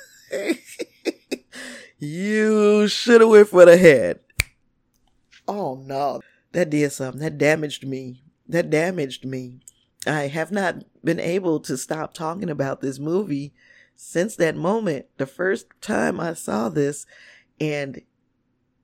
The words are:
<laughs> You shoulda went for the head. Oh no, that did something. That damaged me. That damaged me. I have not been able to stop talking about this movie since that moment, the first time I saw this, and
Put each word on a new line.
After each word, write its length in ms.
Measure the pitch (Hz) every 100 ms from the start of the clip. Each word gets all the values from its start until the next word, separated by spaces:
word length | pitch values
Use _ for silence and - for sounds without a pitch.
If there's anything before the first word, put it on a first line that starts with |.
| - _ -
<laughs> 260 | - 415 - - - - _ - - - 254 _ - 262 - - -
You 880 | 147 165 202 214 214 214 208 208 208
shoulda 400 | - - 233 226
went 200 | 214 208
for 180 | 180 175
the 100 | 175
head. 440 | 175 131 90 - _ - - _ _ _ _ _ _ _ _ _ -
Oh 340 | 202 160 131
no, 380 | 135 139 143 127 - _ _
that 180 | - 170
did 220 | 147 143
something. 300 | - 131 131
That 180 | 156 147
damaged 480 | 143 156 151 - 139
me. 340 | 131 131 127 _ _ -
That 220 | 165 156
damaged 560 | 151 170 185 139 - 131
me. 360 | 131 127 127 - _ _ - -
I 220 | 151 139
have 240 | 160 160
not 320 | 202 185 - - _
been 160 | - 170
able 400 | - 185 180 151
to 140 | - 131
stop 380 | - 160 147
talking 380 | - 160 180 175
about 300 | 147 139 135
this 180 | 135 135
movie 520 | 147 180 208 143 143 _ _ _ _ _
since 400 | - 170 208 -
that 200 | 160 151
moment, 520 | 160 226 202 135 - -
the 80 | 135
first 400 | - 180 220 - _
time 380 | - 220 - -
I 160 | 165 160
saw 340 | - 214 226
this, 380 | 151 143 147 - - - - _ -
and 420 | 156 147 139 - - _ _ _ _ _ _ _